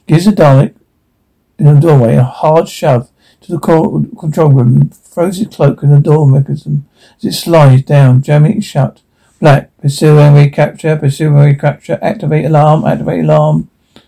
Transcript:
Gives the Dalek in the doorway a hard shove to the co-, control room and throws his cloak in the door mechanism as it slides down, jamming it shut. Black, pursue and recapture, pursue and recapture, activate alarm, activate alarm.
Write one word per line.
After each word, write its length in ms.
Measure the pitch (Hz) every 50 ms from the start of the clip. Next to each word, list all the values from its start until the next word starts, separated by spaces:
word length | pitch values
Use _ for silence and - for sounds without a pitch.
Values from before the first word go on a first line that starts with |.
| _
Gives 200 | - 156 170 180
the 60 | 214 202
Dalek 420 | 190 160 143 135 135 143 - _ _ _ _ _ _ _ _ _ _ _ _ _ _ _ _ _ -
in 60 | 151
the 160 | 147 151 143
doorway 340 | 165 165 147 135 117 110 -
a 60 | 143 123
hard 460 | 123 - - - 156 156 165 214 -
shove 420 | - - 175 151 127 120 - _ _ _ _ _ _ _
to 120 | _ - 175
the 60 | -
co-, 460 | - - 165 160 - - - 151 147 - - -
control 320 | - 156 147 175 160 147
room 260 | 135 135 123 127 131
and 180 | 143 143 - -
throws 440 | _ _ _ - 175 170 196 185 185
his 100 | 226 -
cloak 340 | - - 151 143 - - 156
in 80 | 143
the 80 | 147 143
door 320 | - - 147 156 151 135
mechanism 560 | 135 143 139 - 143 151 - 147 147 147 139 _ _ _ _ _ _
as 80 | _ -
it 80 | 190 175
slides 500 | - - 170 165 160 147 135 127 131 135
down, 400 | - 147 143 139 127 127 127 139
jamming 360 | - 147 147 151 160 - -
it 60 | 208
shut. 360 | - - 147 135 - - _ _ _ _ _ _ _ _ -
Black, 340 | 165 151 135 - - _ _ _
pursue 400 | - 139 139 - 156 156 151 147
and 180 | 147 147 143
recapture, 600 | 147 147 139 - - 147 151 - - - 156 156
pursue 320 | 151 151 135 139 - 160 151
and 160 | 147 143 143
recapture, 520 | 147 139 - - 147 - - _ - - - -
activate 420 | - - - - 151 156 151 -
alarm, 400 | 160 160 143 151 151 156 160 -
activate 400 | - 160 151 151 - 180 170 160
alarm. 460 | 151 156 151 151 151 156 - - - _ _ _ _ _ _ _